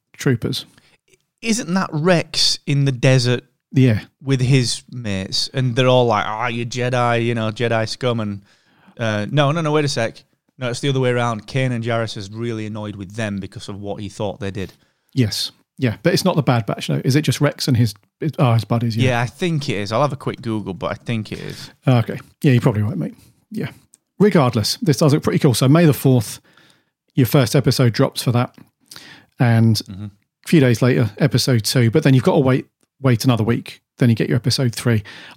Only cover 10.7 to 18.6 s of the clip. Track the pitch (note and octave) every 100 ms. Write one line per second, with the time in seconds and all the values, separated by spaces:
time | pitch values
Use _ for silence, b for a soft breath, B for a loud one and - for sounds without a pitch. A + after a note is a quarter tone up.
10.7 | A#2 C#3+ C3+ B2+ B2 A#2+ A2 - C3+ C3
11.7 | A#2+ A2+ A#2 A2+ A2+ G2 A2 A#2 A2 G#2+
12.7 | G#2+ G#2 G#2 F#2+ G#2+ A2 G2+ F#2+ - -
13.7 | G2+ G2+ G2 G2+ - G#2 - G2 F#2+ F2+
14.7 | - _ _ _ C#3+ A2 - - - _
15.7 | - C3 C#3 E3+ F3 F#3 E3+ C#3 A#2+ A2
16.7 | - - C#3 - C3 D3 - D3 - -
17.7 | A#2+ A#2+ - _ _ D#3 - C3 A2+